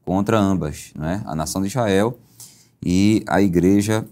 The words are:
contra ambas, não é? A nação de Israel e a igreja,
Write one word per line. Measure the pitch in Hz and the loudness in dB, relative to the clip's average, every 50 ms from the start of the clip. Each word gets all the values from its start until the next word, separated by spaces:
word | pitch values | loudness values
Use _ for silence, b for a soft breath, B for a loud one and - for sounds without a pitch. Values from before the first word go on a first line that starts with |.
| _ | _
contra | - 87 98 98 107 113 110 | -4 -2 -2 0 0 2 2
ambas, | 101 98 95 87 78 76 76 - - - - - | 2 2 0 0 -2 -4 -6 -10 -14 -16 -14 -10
não | 76 | -6
é? | 80 90 104 107 | -6 -6 -6 -8
A | - 78 | -8 -6
nação | 78 78 - - 98 | -6 -6 -6 -6 -6
de | 98 98 | -6 -4
Israel | 101 131 117 104 95 95 104 117 127 B B B B B B B B B B B B _ - | -4 -2 0 2 2 2 2 0 -2 B B B B B B B B B B B B _ -4
e | 85 87 95 98 104 110 - - - | 0 2 4 4 4 4 2 0 0
a | - 92 | 2 2
igreja, | 101 101 85 87 85 92 101 101 101 107 110 110 - - | 2 4 2 2 4 4 4 2 2 0 -2 -2 -4 -6